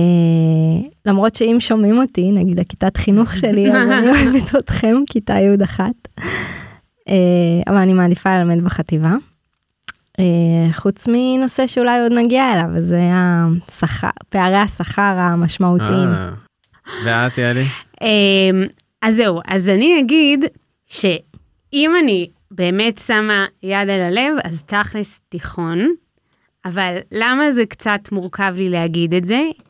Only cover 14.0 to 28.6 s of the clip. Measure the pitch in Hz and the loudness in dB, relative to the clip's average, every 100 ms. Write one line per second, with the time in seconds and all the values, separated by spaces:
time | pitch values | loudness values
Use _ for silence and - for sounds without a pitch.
14 | - - - 196 180 196 208 - - - | -6 -8 -6 -2 2 2 0 -4 -6 -2
15 | 202 185 175 170 165 - 180 175 104 185 | 0 0 0 0 -2 0 0 2 2 0
16 | 180 170 - 107 _ _ _ _ - - | 0 -2 -4 -12 _ _ _ _ -18 -6
17 | 117 117 123 127 120 123 135 - - - | -2 0 0 -2 -2 0 -4 -6 -18 -8
18 | 220 208 196 196 190 190 190 - _ - | -2 2 2 2 2 2 -2 -8 _ -4
19 | 220 220 214 170 - 190 185 196 302 339 | 0 2 0 -2 -4 -2 0 2 4 2
20 | 247 320 285 285 311 - _ _ _ - | 2 2 2 2 -2 -6 _ _ _ -4
21 | 196 165 - - _ _ _ 277 311 349 | -2 -2 -8 -20 _ _ _ -2 2 2
22 | 285 190 170 _ _ 185 175 190 226 226 | 2 0 -4 _ _ -4 -2 0 -2 -4
23 | - 214 214 202 196 _ 190 196 196 196 | -2 -2 0 -2 -2 _ -6 -4 -2 -2
24 | 175 202 277 302 165 160 - 208 208 214 | -2 -2 -2 -2 -4 -10 -6 -4 -4 -6
25 | 202 - _ 180 - - 165 170 269 339 | -10 -12 _ -14 -12 -8 -4 -2 -2 -2
26 | _ _ _ _ _ _ 185 180 185 180 | _ _ _ _ _ _ -10 -6 -6 -6
27 | - 208 233 262 302 240 214 - 220 208 | -8 -4 -2 0 0 0 -2 -4 -4 -4
28 | - 202 180 - 196 180 | -4 -8 -8 -4 -4 -2